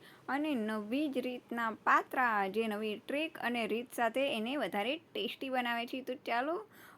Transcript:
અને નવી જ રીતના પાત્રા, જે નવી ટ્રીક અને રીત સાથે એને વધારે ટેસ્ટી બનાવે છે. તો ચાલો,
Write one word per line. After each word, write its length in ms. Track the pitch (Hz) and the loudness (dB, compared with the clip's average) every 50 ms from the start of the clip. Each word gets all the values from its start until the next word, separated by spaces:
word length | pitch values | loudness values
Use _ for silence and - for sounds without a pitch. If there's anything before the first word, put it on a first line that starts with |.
| - - - - - - | -8 -14 -20 -16 -6 -4
અને 260 | 254 285 302 311 285 | -2 0 0 2 0
નવી 540 | 233 214 214 220 214 208 208 240 277 311 294 | 0 0 0 -2 -2 -2 -2 0 0 0 2
જ 100 | 262 262 | 0 0
રીતના 520 | 247 254 247 240 - - 240 233 233 220 | -2 -2 -4 -6 -8 -6 -4 -2 -2 -2
પાત્રા, 800 | 214 - - 240 262 311 392 - - 233 254 240 220 208 196 190 | -2 -2 2 4 4 4 4 2 2 2 4 4 4 4 2 2
જે 180 | 190 220 226 | 2 0 0
નવી 340 | 220 208 208 220 214 208 220 - - | 0 0 -2 -2 -2 -4 -4 -4 -2
ટ્રીક 300 | 262 294 320 320 - - | -2 0 0 -2 -4 -4
અને 280 | - 233 240 240 226 | -2 -2 0 0 0
રીત 200 | 208 208 233 254 - - | 0 0 -2 -2 -4 -2
સાથે 400 | - 233 226 226 262 277 277 - | 0 0 2 2 2 2 2 2
એને 200 | 226 214 240 277 | 0 -2 -2 -2
વધારે 440 | 302 226 180 196 202 208 240 294 339 - - - | -2 -2 0 0 0 0 0 -2 -4 -6 -8 -6
ટેસ્ટી 360 | - 196 - - - 285 269 | -4 -4 -4 -4 -4 -6 -2
બનાવે 360 | 254 254 240 240 233 233 233 | -2 0 0 0 0 -2 -2
છે. 140 | 247 - 262 | -4 -6 -6
તો 140 | 254 - 254 | -4 -4 -6
ચાલો, 520 | - - - 233 240 262 302 339 415 427 - - - - - - | -6 -2 -2 0 0 2 0 -2 -4 -4 -10 -18 -20 -20 -20 -20